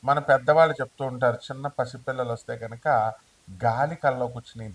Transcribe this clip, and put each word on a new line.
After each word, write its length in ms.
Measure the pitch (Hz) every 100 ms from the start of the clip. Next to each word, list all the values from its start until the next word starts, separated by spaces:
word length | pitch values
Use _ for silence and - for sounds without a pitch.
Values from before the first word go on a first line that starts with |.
మన 160 | 127 147
పెద్దవాళ్ళు 560 | 143 135 127 151 160 147
చెప్తూ 240 | 127 _ 135
ఉంటారు, 320 | 123 123 117 -
చిన్న 160 | 135 139
పసిపిల్లలు 640 | - 123 123 123 127 120
వస్తే 260 | 117 - 117
కనుక 560 | 113 117 156 127 110 110 _ _ - 92
గాలి 320 | 120 113 147 165
కళ్ళలోకి 420 | 143 127 123 120
వచ్చినాయి, 340 | - 117 110